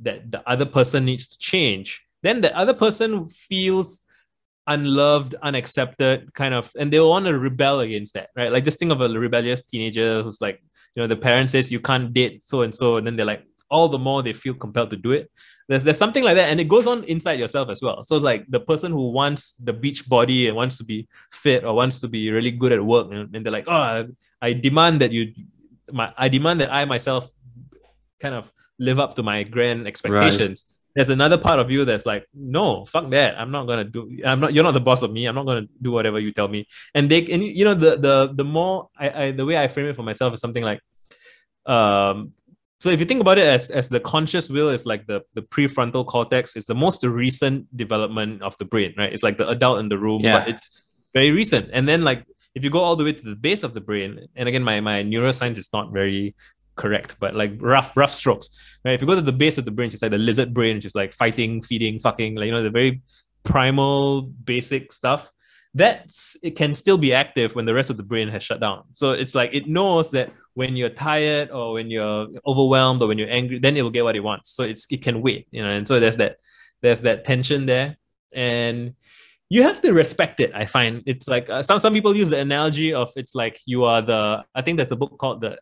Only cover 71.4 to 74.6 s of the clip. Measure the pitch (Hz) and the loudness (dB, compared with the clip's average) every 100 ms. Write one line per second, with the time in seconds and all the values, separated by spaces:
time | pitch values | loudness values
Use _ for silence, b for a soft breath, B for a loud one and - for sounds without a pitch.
71.4 | 143 135 117 113 113 113 107 104 107 - | -4 -8 -6 -6 -6 -4 -4 -4 -6 -6
72.4 | 143 135 135 131 131 127 110 107 107 123 | -2 2 4 6 4 2 2 0 -2 -2
73.4 | 127 123 131 135 117 120 117 107 107 98 | -4 0 0 2 0 0 0 0 -4 -6
74.4 | - - | -8 -6